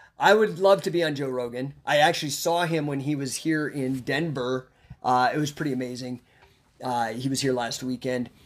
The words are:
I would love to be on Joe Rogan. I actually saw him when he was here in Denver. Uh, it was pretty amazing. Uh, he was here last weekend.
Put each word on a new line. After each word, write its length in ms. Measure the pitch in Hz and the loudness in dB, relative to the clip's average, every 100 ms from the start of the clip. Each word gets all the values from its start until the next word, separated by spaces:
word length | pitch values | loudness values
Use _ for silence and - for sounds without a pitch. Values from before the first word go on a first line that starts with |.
| - - | -20 2
I 160 | 170 | 6
would 240 | 214 208 170 | 6 4 4
love 240 | 196 196 | 6 6
to 80 | 196 | 4
be 140 | 170 | 0
on 100 | 160 | 0
Joe 140 | 143 135 | 0 -2
Rogan. 460 | 127 120 120 139 139 - | -2 -4 -6 -8 -8 0
I 120 | 147 | 4
actually 320 | 156 165 151 | 4 4 -4
saw 340 | - 175 170 | -4 0 0
him 220 | 170 160 147 | 0 0 -2
when 140 | 139 | -4
he 140 | 135 | -2
was 220 | 147 135 - | -4 -4 -4
here 300 | 160 156 147 | -2 -2 -2
in 320 | 147 131 135 | -4 -4 -4
Denver. 680 | 113 139 165 131 123 127 - _ - - | -2 -2 -2 -2 -2 -4 -6 _ -20 -6
Uh, 280 | - 127 127 | 0 4 4
it 60 | 151 | 2
was 140 | 147 | -4
pretty 200 | - 151 | -4 -4
amazing. 480 | 127 127 123 127 123 _ _ _ _ _ - | -4 -4 -8 -10 -12 _ _ _ _ _ -12
Uh, 260 | 127 120 113 | -4 -2 -2
he 200 | 113 135 | -2 -4
was 120 | 131 | -2
here 120 | 135 | 0
last 300 | 127 117 - | 0 -2 -6
weekend. 480 | 127 123 131 127 120 _ | -6 -6 -4 -4 -4 _